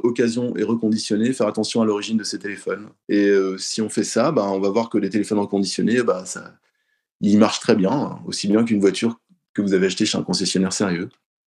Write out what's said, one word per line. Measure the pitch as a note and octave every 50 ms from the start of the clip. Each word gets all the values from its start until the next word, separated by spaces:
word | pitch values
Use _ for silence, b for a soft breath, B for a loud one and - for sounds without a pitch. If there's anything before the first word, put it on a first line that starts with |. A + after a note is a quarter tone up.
| -
occasion | A#2+ A#2+ - A#2+ A#2 A2+ B2 B2 A#2+ -
et | -
reconditionné, | G#2+ G#2+ A2+ A2+ A2+ A2 A2 G#2 - - G#2+ G#2 A2+ B2+
faire | C3 - A2 G#2
attention | G#2 A2 G#2+ - - A#2
à | A2+
l'origine | G#2+ G2+ G#2 G2 A2 A2+
de | G#2+ G2
ces | - - -
téléphones. | - G#2 G2 F2+ - F#2 F#2+ G2+ G#2 - - _ _ -
Et, | G#2 G2+ G2+ G2+
euh, | G2+ G2 F#2+ F#2+ F#2+ F#2+
si | - - - A2+
on | A2 G#2
fait | - A#2 G2
ça, | - - A2+ B2 D#3+
bah, | D#3 A2+ G2+
on | G2+ F#2+ G2
va | G2 G2
voir | G2 A#2 A#2 -
que | - G#2
les | G2+ F#2
téléphones | F#2+ G#2 G2 - G#2+ G2+
reconditionnés, | G2+ - G2+ G2 G2 F2 - - F#2 G2+ A#2 B2+ A#2
bah, | G2+ F#2 F#2 F#2
ça, | - - F2+ E2 - - _ _ _ _ _ _ _ _ _ _ _ _ _
ils | - G#2 G#2 G#2
marchent | A2 G2+ - -
très | - - A2
bien, | G#2 F#2 F#2 - C#3+ G2+ - - - F2
aussi | F#2 - - -
bien | G2+ G#2 A2 A#2
qu'une | A#2 A2 G2+
voiture | G2 F#2+ - - A#2 A#2 A#2 - _ _ _ _ _ _ _
que | G#2
vous | G2+ G2 F#2+
avez | F#2 G2
achetée | F#2+ F#2 - A2
chez | - - F#2+
un |
concessionnaire | - - F2+ F#2 F#2+ - - G2 F#2+ F#2+
sérieux. | - - G#2+ F#2+ F2 F2 F#2+ - - _ _ _ _ _ _